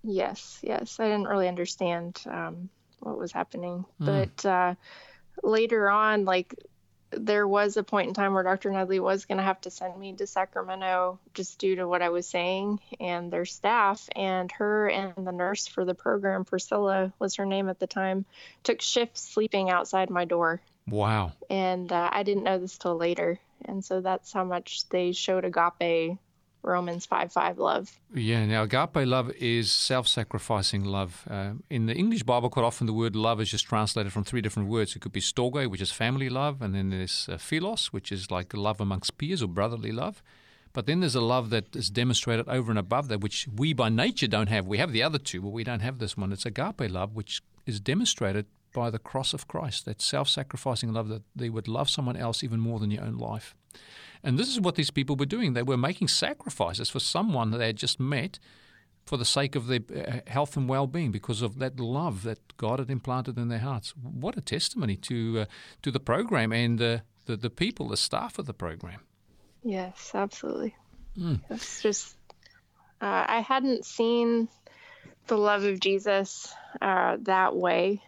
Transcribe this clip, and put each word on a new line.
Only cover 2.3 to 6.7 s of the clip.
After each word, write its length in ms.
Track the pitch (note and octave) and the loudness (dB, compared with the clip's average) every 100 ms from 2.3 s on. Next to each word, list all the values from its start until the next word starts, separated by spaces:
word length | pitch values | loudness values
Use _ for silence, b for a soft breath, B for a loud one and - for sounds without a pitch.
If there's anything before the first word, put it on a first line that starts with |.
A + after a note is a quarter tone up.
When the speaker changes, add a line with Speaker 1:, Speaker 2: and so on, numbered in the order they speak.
Speaker 1:
um, 380 | E3 E3 E3+ F3+ _ _ _ | -6 -6 -8 -12 _ _ _
what 180 | - - | -10 -6
was 140 | F3 | -6
happening. 520 | F3 E3+ F3 F3 F3 F#3 _ | -4 -6 -6 -6 -6 -10 _
Speaker 2:
Mm. 60 | D3 | 2
Speaker 1:
But, 400 | D3 A2 - G3 | 2 2 0 2
uh, 260 | F3+ F3+ F3+ B B B B B - | 4 4 0 B B B B B -2
later 480 | - A3 A3+ A3+ G3+ | 2 4 4 4 6
on, 340 | G#3 G#3+ G#3+ | 6 6 4
like, 300 | F#3+ F#3 F3+ - - | 4 2 0 -10 -18